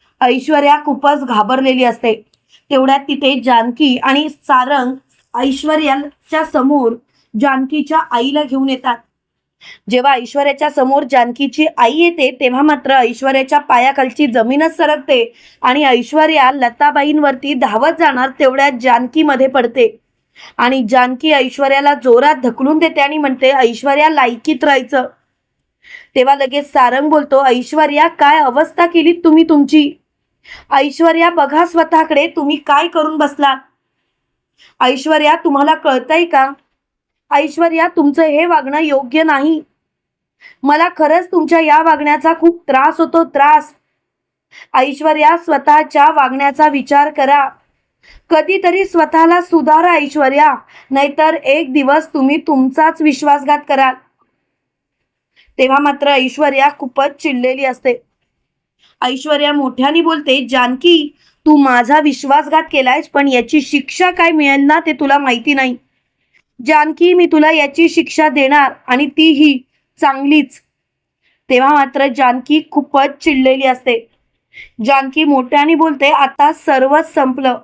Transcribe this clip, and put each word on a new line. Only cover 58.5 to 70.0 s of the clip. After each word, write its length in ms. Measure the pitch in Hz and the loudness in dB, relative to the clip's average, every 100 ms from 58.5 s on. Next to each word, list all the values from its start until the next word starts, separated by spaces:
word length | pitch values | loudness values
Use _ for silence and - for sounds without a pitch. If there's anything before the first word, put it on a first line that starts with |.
| _ _ _ _ - | _ _ _ _ -10
ऐश्वर्या 500 | 254 262 302 294 285 | -8 -6 -4 -2 -2
मोठ्याने 480 | 285 269 247 277 330 | -2 -4 -2 -2 0
बोलते, 460 | 330 320 294 269 233 | 0 -2 -2 -2 -2
"जानकी, 600 | 254 247 262 349 330 294 _ _ _ 311 | -2 -2 -2 -4 -4 -10 _ _ _ 0
तू 100 | 302 | 2
माझा 440 | 277 247 233 294 | 4 2 2 0
विश्वासघात 640 | 294 254 269 285 294 320 320 | 0 -2 -2 0 0 -2 -2
केलायस, 360 | 294 254 277 311 | -2 0 -2 -2
पण 200 | 285 285 | -2 0
याची 320 | 247 233 302 | 0 0 -2
शिक्षा 500 | 269 285 277 - 359 | -2 -6 -6 -2 -2
काय 200 | 359 339 | 0 0
मिळेल 300 | 311 285 277 | 2 0 2
ना, 200 | 277 320 | 2 0
ते 120 | 320 | 0
तुला 260 | 302 285 285 | -4 0 0
माहिती 360 | 269 240 262 | 0 -4 -2
नाही. 220 | 269 262 240 _ _ _ _ _ _ _ - 240 | -2 -2 -6 _ _ _ _ _ _ _ -12 0
जानकी, 480 | 311 302 302 339 | 0 0 0 2
मी 120 | 359 339 | 2 2
तुला 240 | 311 302 | 2 2
याची 380 | 320 285 285 330 | 2 -2 0 0
शिक्षा 400 | 339 247 - 311 | 0 -4 0 0
देणार 440 | 294 269 294 269 - - | 0 2 2 0 -2 -4
आणि 200 | 254 302 | -2 -2
तीही 520 | - 320 285 302 254 _ _ _ - | 0 2 4 2 0 _ _ _ -4